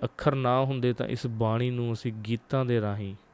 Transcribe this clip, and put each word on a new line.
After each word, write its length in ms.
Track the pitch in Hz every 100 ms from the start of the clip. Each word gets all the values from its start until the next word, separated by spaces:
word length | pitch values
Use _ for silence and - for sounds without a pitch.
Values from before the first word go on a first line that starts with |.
ਅੱਖਰ 320 | - - 151 135
ਨਾ 260 | 123 127
ਹੁੰਦੇ 320 | 135 131 123
ਤਾਂ 140 | 117 107
ਇਸ 200 | 123 120
ਬਾਣੀ 420 | 110 110 113 123
ਨੂੰ 240 | 123 117
ਅਸੀਂ 200 | 113 120
ਗੀਤਾਂ 520 | 110 107 113 - 135 123
ਦੇ 160 | 117
ਰਾਹੀਂ, 340 | 104 101 98 98 -